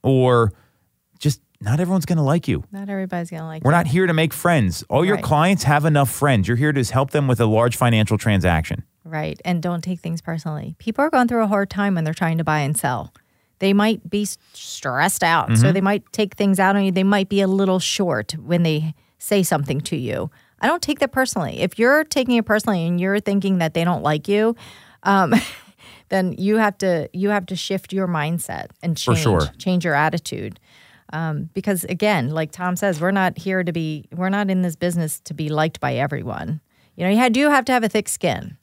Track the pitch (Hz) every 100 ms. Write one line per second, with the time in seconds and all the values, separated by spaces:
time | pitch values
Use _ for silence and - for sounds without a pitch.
0 | 143 135 127 120 110 - _ _ _ _
1 | _ _ 151 - _ _ 104 147 180 190
2 | - 165 135 165 147 95 - 196 196 196
3 | 190 180 170 165 160 160 - 175 160 160
4 | 185 160 160 - 175 170 95 - - 135
5 | 185 208 - 147 135 196 127 147 156 147
6 | 135 - 143 117 92 120 151 139 113 131
7 | 139 156 139 120 113 110 120 - 123 113
8 | 107 107 113 98 90 82 80 - - _
9 | 160 156 156 151 170 175 175 175 180 175
10 | 165 165 - 160 160 151 - 160 226 220
11 | 302 277 240 233 214 202 196 190 202 180
12 | 156 160 165 165 156 151 143 151 135 120
13 | - _ _ _ _ _ 196 202 214 220
14 | - 208 202 - _ - - - 143 127
15 | 175 - 170 165 113 113 190 190 196 208
16 | _ - 202 - 202 196 190 202 196 185
17 | 196 202 196 196 190 190 196 185 - -
18 | 180 120 104 156 120 175 165 151 156 -
19 | _ _ - 208 180 156 143 139 - 151
20 | 127 - 180 _ _ _ 240 339 - 277
21 | 277 269 262 214 135 - 185 - 233 294
22 | 311 285 254 240 220 214 220 185 165 175
23 | 190 202 202 196 190 185 165 170 170 160
24 | 143 151 147 202 226 233 - - - _
25 | - 196 170 226 - - - _ - -
26 | _ 190 185 - 190 214 214 196 190 170
27 | - 180 202 208 180 185 - 196 - 190
28 | 185 160 147 170 - 69 - - 170 151
29 | - 160 147 90 73 - - 180 170 143
30 | 151 165 - - 101 - _ _ - _
31 | - 156 165 151 160 196 208 185 - 175
32 | 208 185 127 160 160 - 180 180 202 156
33 | 175 196 185 - 190 185 175 165 156 151
34 | - 165 185 202 202 185 180 156 175 175
35 | 156 - - 151 151 151 160 - 135 123
36 | 139 143 - - - 156 _ _ _ -
37 | 180 208 254 233 294 285 247 247 226 214
38 | - - 175 92 - -